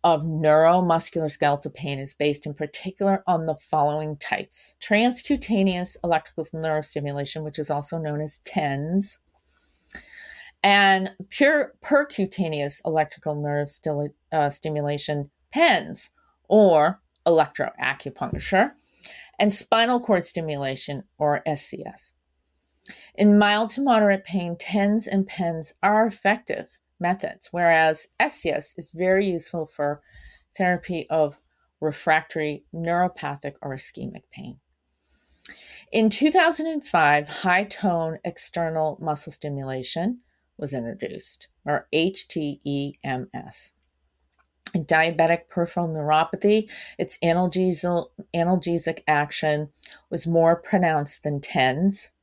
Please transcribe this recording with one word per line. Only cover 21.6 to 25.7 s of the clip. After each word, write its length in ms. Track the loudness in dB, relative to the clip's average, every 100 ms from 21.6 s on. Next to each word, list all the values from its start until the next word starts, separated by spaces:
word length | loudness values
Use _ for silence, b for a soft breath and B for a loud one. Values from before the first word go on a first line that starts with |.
| -8
C 160 | -10
S. 300 | -12 -16 -20 _ _ _ _ _ _ _ B B B 2
In 200 | 6 6
mild 340 | 6 2 0
to 120 | -2
moderate 420 | 2 4 4 2
pain, 320 | -2 -4 -4 -8
tens 520 | -4 0 2 0 0
and 180 | -2 -2
pens 480 | -4 -4 -4 -10